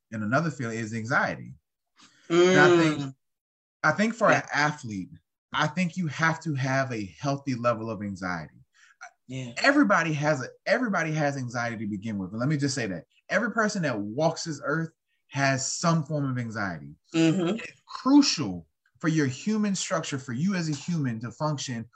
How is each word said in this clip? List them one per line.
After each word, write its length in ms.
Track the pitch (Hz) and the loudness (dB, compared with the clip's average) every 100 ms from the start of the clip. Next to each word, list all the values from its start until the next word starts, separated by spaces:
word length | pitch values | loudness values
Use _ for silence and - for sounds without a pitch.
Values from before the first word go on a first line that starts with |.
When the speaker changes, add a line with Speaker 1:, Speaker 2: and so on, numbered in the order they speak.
| - | -12
Speaker 1:
and 140 | 113 | -6
another 260 | 104 139 165 | 0 0 0
feeling 280 | 135 117 113 | -4 -6 -6
is 140 | 110 | -6
anxiety. 600 | 113 110 175 190 78 60 - _ _ _ _ - _ - | -6 -2 -2 -2 -4 -12 -18 _ _ _ _ -20 _ 0
And 300 | 170 180 185 | 4 6 8
I 180 | 160 170 | 8 8
think, 180 | 160 143 | 4 2
Speaker 2:
Mm. 140 | 139 - _ _ _ _ _ _ | -4 -10 _ _ _ _ _ _
Speaker 1:
I 80 | 156 | 0
think 220 | 151 226 | 2 0
for 160 | - 190 | 2 2
Speaker 2:
Yeah. 80 | 135 | 2
Speaker 1:
an 60 | - | 0
athlete, 580 | 139 147 147 120 98 87 - _ _ - | 0 0 -2 -8 -8 -10 -14 _ _ -6
I 120 | 135 151 | -2 0
think 320 | 175 175 185 | 0 -2 -2
you 80 | 160 | -6
have 340 | 127 160 156 | 0 0 0
to 100 | 165 | -2
have 360 | 135 131 135 127 | -2 0 0 0
a 120 | 113 98 - | -4 -8 -6
healthy 340 | 139 139 135 | -4 -2 -2
level 360 | 117 120 110 113 | -2 0 0 -2
of 100 | 101 | -6
anxiety. 540 | 101 92 92 85 73 60 _ _ _ - - _ - | -6 -6 -6 -6 -8 -16 _ _ _ -20 -20 _ -14
Speaker 2:
Yeah. 240 | 131 123 - | -10 -10 0
Speaker 1:
Everybody 540 | 262 294 214 185 165 | 4 6 6 4 2
has 260 | 147 147 139 | 0 2 0
a, 40 | 113 - 170 | -2 -6 0
everybody 460 | 233 240 185 160 | 0 0 -2 -2
has 240 | 156 143 135 | 0 0 -2
anxiety 400 | 120 123 117 110 | -6 -4 -4 -4
to 20 | 107 | -6
begin 260 | 104 110 101 | -6 -4 -4
with. 140 | 90 | -4
And 100 | 110 | -2
let 80 | 131 | 0
me 80 | 151 | 0
just 180 | 139 | 0
say 120 | 135 107 | -2 -4
that 180 | 85 - _ - | -6 -10 _ -4
every 220 | 190 233 | -2 0
person 300 | 226 214 202 | 0 -2 0
that 160 | 151 107 | -2 -2
walks 460 | 104 123 160 160 | -4 0 0 0
this 180 | 165 143 | -8 -6
earth 260 | 135 160 160 _ _ _ _ | -4 -2 -4 _ _ _ _
has 420 | 135 135 131 - | 0 2 2 -2
some 300 | - 170 165 | -2 2 2
form 200 | 147 151 135 | 0 -2 -2
of 80 | 123 | -2
anxiety. 560 | 117 110 98 82 71 78 _ | -4 -4 -4 -6 -12 -20 _
Speaker 2:
Mm-hmm. 420 | 165 165 185 170 226 | 2 4 4 0 -2
Speaker 1:
It's 260 | - - - | -6 -18 -18
crucial 800 | - 262 285 277 - 107 87 - _ _ _ | -4 6 8 8 2 -4 -6 -12 _ _ _
for 100 | 170 | 0
your 180 | 156 135 | 2 2
human 480 | 127 208 214 208 | 0 -2 0 0
structure, 440 | 185 - 165 - 131 | -2 -2 -4 -4 -6
for 140 | 127 | -6
you 220 | 120 190 | -2 -2
as 140 | 185 160 | 0 -2
a 20 | |
human 480 | 143 - 170 131 110 | -4 -2 -2 -2 -2
to 100 | 117 | -8
function 540 | - 151 143 - 117 110 | -4 -4 -2 -4 -8 -10